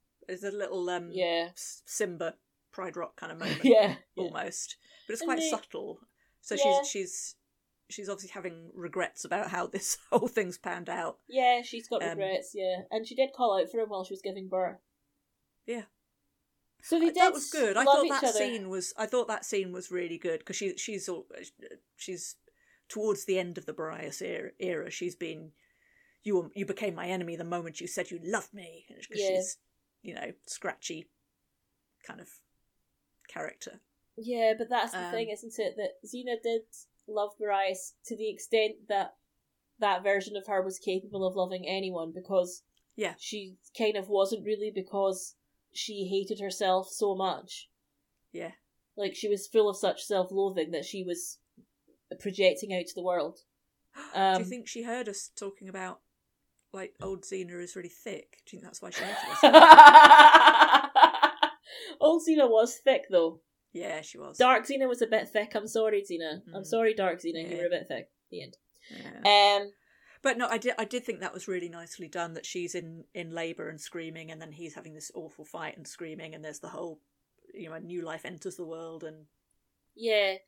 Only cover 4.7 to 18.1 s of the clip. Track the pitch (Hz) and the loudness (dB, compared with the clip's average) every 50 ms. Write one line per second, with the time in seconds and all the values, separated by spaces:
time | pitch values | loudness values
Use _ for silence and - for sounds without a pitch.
4.7 | - _ _ _ _ - _ - 214 226 330 330 294 330 320 311 285 - - - | -16 _ _ _ _ -20 _ -12 -10 -8 -6 -4 -4 -4 -4 -4 -4 -6 -8 -10
5.7 | - 165 - - - - _ _ _ _ _ _ _ _ - - - - 277 277 | -14 -12 -12 -12 -16 -18 _ _ _ _ _ _ _ _ -12 -8 -4 0 2 2
6.7 | 277 277 277 277 - 202 185 180 - - - - - _ _ _ _ _ _ _ | 2 2 0 -2 -6 -8 -8 -8 -10 -12 -12 -14 -16 _ _ _ _ _ _ _
7.7 | _ _ _ - - - 202 190 202 196 190 185 - 202 175 185 165 165 165 165 | _ _ _ -20 -18 -14 -10 -10 -12 -12 -12 -16 -16 -12 -12 -12 -14 -14 -20 -20
8.7 | - 180 170 170 - 185 170 - - - - - 170 196 196 170 180 180 180 - | -18 -14 -14 -10 -6 -6 -6 -6 -8 -12 -10 -8 -6 -6 -6 -6 -6 -6 -6 -6
9.7 | - 196 - - - - - - - 233 240 254 - 226 202 180 175 - - 185 | -8 -10 -6 -6 -8 -8 -6 -2 -2 0 0 0 -4 -4 -6 -6 -8 -12 -12 -12
10.7 | 180 180 170 175 175 180 165 160 - _ _ - 240 262 254 247 247 240 240 - | -10 -10 -10 -10 -8 -8 -8 -10 -10 _ _ -8 -4 0 2 2 2 2 -2 -8
11.7 | - 233 226 - 247 196 170 165 165 175 196 190 190 - 185 - - 202 190 185 | -12 -14 -8 -6 -6 -4 -4 -4 -6 -6 -6 -4 -4 -6 -6 -8 -10 -6 -4 -4
12.7 | 185 180 185 - - 220 226 - 233 254 269 262 - - 247 226 196 190 165 - | -4 -6 -8 -8 -8 -8 -8 -8 -4 -2 -2 -2 -2 -2 -2 0 0 0 -2 -4
13.7 | - 226 220 208 208 190 185 - 196 190 - 196 185 196 190 185 185 185 185 175 | -4 -6 -6 -6 -6 -10 -10 -10 -12 -12 -12 -12 -12 -12 -12 -6 -4 -4 -4 -4
14.7 | 185 - _ _ _ _ _ _ _ _ _ _ _ _ _ _ _ _ - - | -6 -12 _ _ _ _ _ _ _ _ _ _ _ _ _ _ _ _ -14 -12
15.7 | 240 233 202 _ _ _ _ _ _ _ _ _ _ _ _ _ _ _ _ _ | -12 -12 -12 _ _ _ _ _ _ _ _ _ _ _ _ _ _ _ _ _
16.7 | _ _ - - 330 339 330 339 320 349 359 381 - 285 - - - 311 247 208 | _ _ -8 -4 -2 0 0 0 2 4 2 2 2 -2 -8 -8 -4 -2 -2 0
17.7 | 196 220 262 277 277 285 277 320 | 0 2 4 4 6 4 4 2